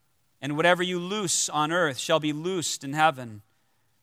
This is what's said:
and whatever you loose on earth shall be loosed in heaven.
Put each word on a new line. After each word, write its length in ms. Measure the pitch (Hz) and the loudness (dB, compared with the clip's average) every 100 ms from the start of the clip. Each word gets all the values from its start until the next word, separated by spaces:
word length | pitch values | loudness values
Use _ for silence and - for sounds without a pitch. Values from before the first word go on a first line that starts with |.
| _ _ _ _ | _ _ _ _
and 160 | 135 147 | -6 2
whatever 280 | 170 180 | 4 4
you 160 | 180 180 | 2 -2
loose 480 | 175 214 180 - - | -4 -4 -2 -2 -2
on 240 | 151 151 | 0 0
earth 260 | 170 160 127 | 2 0 -2
shall 220 | - 160 | 0 2
be 120 | 151 | 2
loosed 520 | 151 170 190 147 - | -2 -4 -2 -4 -6
in 80 | 139 | -6
heaven. 500 | 147 156 135 120 107 - _ _ _ _ _ | 4 4 4 -8 -14 -18 _ _ _ _ _